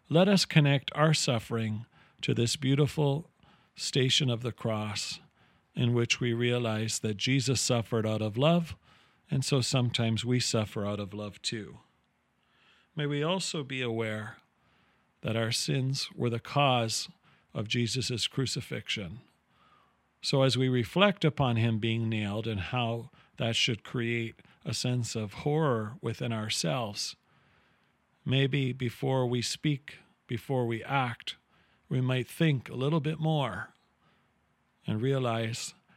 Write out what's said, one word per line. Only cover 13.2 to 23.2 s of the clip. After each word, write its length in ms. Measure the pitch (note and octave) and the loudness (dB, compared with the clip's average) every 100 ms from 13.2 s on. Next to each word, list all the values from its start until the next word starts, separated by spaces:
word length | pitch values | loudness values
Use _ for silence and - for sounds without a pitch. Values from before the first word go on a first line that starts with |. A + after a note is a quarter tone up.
also 400 | D#3 F#3+ - E3 | 0 -2 -4 -6
be 180 | C3 C3 | -6 -4
aware 580 | B2 A2+ A2 G#2+ G#2+ - _ _ _ _ _ _ _ _ | -2 -2 -4 -6 -8 -14 _ _ _ _ _ _ _ _
that 160 | - A2 | -4 0
our 160 | A2 | 0
sins 560 | A#2 - C#3 C3 C3+ - | -2 0 0 0 -2 -6
were 160 | - A#2+ | -4 -2
the 120 | A#2 | -2
cause 640 | - C#3+ C#3 B2 A2+ - - - _ _ _ | -2 2 4 4 2 -2 -6 -12 _ _ _
of 160 | - G#2+ | -8 -2
Jesus' 580 | A#2+ A2+ B2+ - A2+ - | 0 0 0 -2 -2 -2
crucifixion. 920 | - B2 C3 - B2 - A2 F2 A#2 - _ _ _ _ _ _ _ _ _ | -2 -2 -4 -6 -8 -6 -6 -6 -10 -16 _ _ _ _ _ _ _ _ _
So 200 | - C#3 | 0 4
as 160 | C3+ A#2+ | 4 4
we 100 | C3 | 2
reflect 560 | B2+ A2 F3 G3+ F#3+ | 2 2 4 4 4
upon 320 | D#3 - C3 A#2 | 2 2 2 4
him 240 | A#2 A2 | 2 2
being 300 | A2+ A2+ A2+ | 0 0 0
nailed 380 | A2 G#2 G#2+ A2 | -2 -2 -2 -4
and 120 | G#2 | -4
how 520 | E2+ B2 A#2 A#2 A#2 - | -4 -2 -2 -4 -8 -18